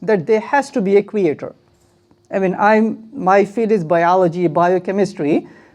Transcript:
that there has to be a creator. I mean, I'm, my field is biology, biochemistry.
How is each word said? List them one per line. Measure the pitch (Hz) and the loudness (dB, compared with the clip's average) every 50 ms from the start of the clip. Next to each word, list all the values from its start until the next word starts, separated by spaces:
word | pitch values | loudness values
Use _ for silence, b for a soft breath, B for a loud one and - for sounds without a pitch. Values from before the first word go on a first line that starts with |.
that | 185 185 214 185 143 | -4 -2 -2 0 0
there | - 220 214 | 0 0 -2
has | 220 - 285 277 277 - | 0 0 -2 -2 -2 -2
to | - 254 | -4 -4
be | 185 202 196 | 0 2 2
a | 202 202 | 2 0
creator. | 202 - 208 185 156 135 - - - - _ _ _ _ _ _ _ _ _ _ _ _ _ _ - | 0 -2 -2 0 -2 -2 -4 -8 -14 -16 _ _ _ _ _ _ _ _ _ _ _ _ _ _ -8
I | - 196 | -4 -2
mean, | 190 185 190 | -2 -2 0
I'm, | - 202 208 220 214 220 220 220 - - - | 0 2 2 4 4 2 0 -2 -8 -12 -16
my | - - 185 185 196 202 202 | -12 -4 0 2 4 4 2
field | 202 - 240 226 202 | 0 -2 -4 -2 0
is | 220 202 160 | 0 -2 0
biology, | 156 175 170 170 170 180 190 185 175 156 180 175 | 0 0 2 2 2 2 2 2 0 0 0 -2
biochemistry. | 160 147 170 175 175 185 180 - 214 190 208 190 185 - - 151 143 175 311 B B B B B B | 0 0 0 2 2 0 0 -2 -4 -2 -2 -2 -4 -4 -4 -4 -2 -2 -2 B B B B B B